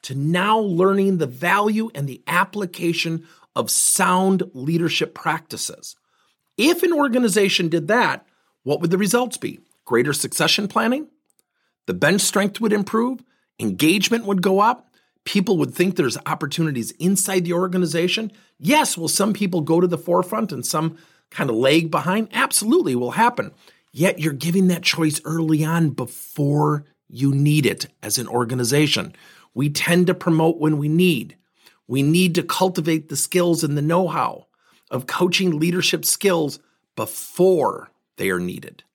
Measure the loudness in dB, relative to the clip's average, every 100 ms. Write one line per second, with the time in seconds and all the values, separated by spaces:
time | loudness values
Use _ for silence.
0 | -8 -4 0 0 2 2 2 2 2 4
1 | 2 0 -2 -2 0 2 2 0 -4 -6
2 | -8 -8 -2 0 0 -4 -8 -4 -2 -2
3 | -4 -6 -10 _ _ -6 -2 0 0 2
4 | 2 2 2 2 -2 -6 -2 0 0 -2
5 | -4 -4 -4 -4 _ -10 -10 -10 -18 -20
6 | _ _ _ _ _ 0 2 2 0 2
7 | 2 2 2 2 2 2 0 -2 0 2
8 | 2 -2 _ _ _ _ -4 -2 0 0
9 | 2 0 0 -6 -10 -10 _ _ 0 2
10 | 2 -2 -6 -2 0 0 -2 -2 0 -2
11 | -6 _ _ _ _ _ _ _ -8 0
12 | 2 2 0 0 -2 -2 0 0 0 0
13 | -2 -4 _ _ _ _ -6 0 2 2
14 | 0 -2 0 0 2 4 2 0 _ _
15 | _ _ -2 0 2 0 0 0 0 2
16 | -2 -2 -6 -6 -6 -2 -2 -2 -6 -2
17 | 0 0 0 -2 0 -2 0 0 0 0
18 | 0 -2 -6 -12 _ _ 2 2 2 -2
19 | -4 0 0 0 -2 -2 2 2 2 0
20 | 0 0 0 -4 -4 -6 -6 -4 -4 -6
21 | _ _ _ -6 -2 2 4 4 2 -2
22 | 0 -2 -2 -2 -2 -2 2 2 2 -2
23 | -2 2 2 2 -8 _ _ _ _ 0
24 | 0 0 -4 -2 -2 2 2 2 -2 0
25 | 0 -2 -6 -4 0 0 2 2 0 0
26 | -10 -10 -14 -2 0 2 2 0 -6 _
27 | _ -2 0 2 4 4 2 0 -8 _
28 | -6 -4 -2 -2 -2 -2 0 2 2 0
29 | -4 -12 -20 -20 _ -4 -2 -2 2 4
30 | 4 2 2 2 2 2 0 0 0 2
31 | 4 2 -4 -16 _ _ _ _ -4 0
32 | 2 4 2 0 -2 0 0 0 -2 -2
33 | -4 -8 -2 0 2 0 0 0 0 0
34 | 0 -2 -4 -6 _ _ _ _ _ -8
35 | -6 -2 0 2 0 0 0 0 -2 -2
36 | -2 0 0 0 -2 -6 _ _ _ -10
37 | -8 -8 -14 2 4 4 2 -2 -12 _
38 | _ -6 -2 -2 -4 -8 -14 -20 _